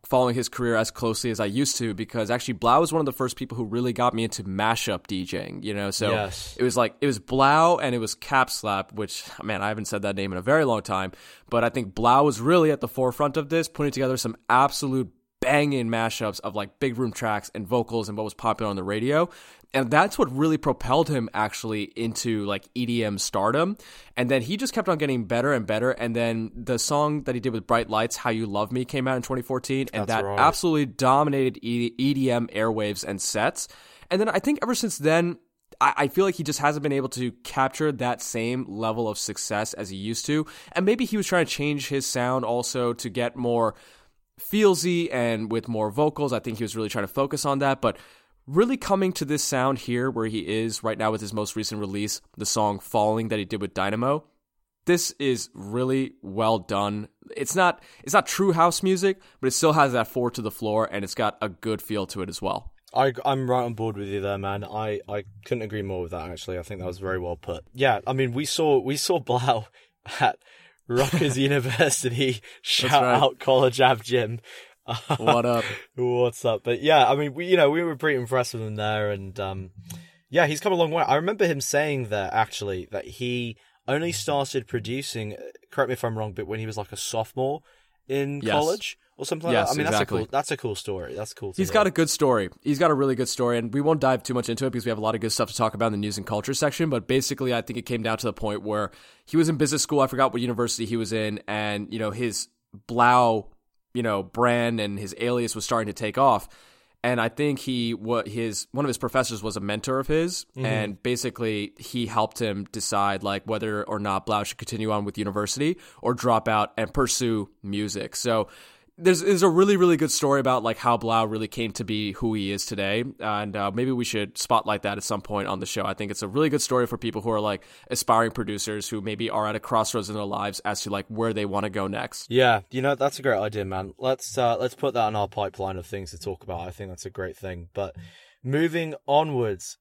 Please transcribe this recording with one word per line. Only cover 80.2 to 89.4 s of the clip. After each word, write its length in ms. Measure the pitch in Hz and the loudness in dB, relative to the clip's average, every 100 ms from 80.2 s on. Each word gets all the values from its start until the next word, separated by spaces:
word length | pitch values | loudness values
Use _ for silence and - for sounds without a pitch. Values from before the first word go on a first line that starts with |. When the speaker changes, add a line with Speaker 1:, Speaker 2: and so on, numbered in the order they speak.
| _ | _
Speaker 2:
yeah, 180 | 147 156 | 2 4
he's 140 | 151 | 2
come 140 | 214 | 0
a 20 | 180 | 2
long 140 | 160 | 2
way. 120 | 165 | 2
I 120 | 151 143 | 2 2
remember 300 | 175 214 180 | 2 2 0
him 160 | 139 | 0
saying 460 | - 143 151 139 113 | 0 0 2 -2 -2
that, 240 | 104 92 | -2 0
actually, 520 | 110 110 - 101 92 - | 0 0 -2 -6 -6 -6
that 160 | 101 - | -8 -8
he 500 | - 123 123 120 113 _ _ - | -8 -4 -4 -6 -10 _ _ -4
only 240 | 143 170 | -2 -2
started 540 | 107 - 143 135 135 113 | -2 0 0 0 -4 -2
producing, 640 | 120 107 127 139 117 107 | -6 -4 -6 -4 -6 -8
uh, 60 | 101 - - _ | -8 -14 -18 _
correct 180 | - 123 | 2 2
me 60 | |
if 100 | 127 | 2
I'm 140 | 117 110 | -2 -2
wrong, 160 | 107 | -4
but 120 | 92 92 | -6 -6
when 140 | 110 | -6
he 60 | 110 | -4
was, 100 | 107 | -6
like, 160 | 98 | -8
a 60 | 104 | -8
sophomore 640 | - 113 110 - 131 156 _ _ _ _ - | -4 -2 -2 -2 -2 -4 _ _ _ _ -6
in 340 | 135 139 143 | -2 -2 -4
Speaker 1:
Yes. 100 | 107 | 0
Speaker 2:
college 460 | 143 156 214 - - _ _ | 2 2 0 -6 -12 _ _
or 80 | |
something 220 | - 160 | -6 -4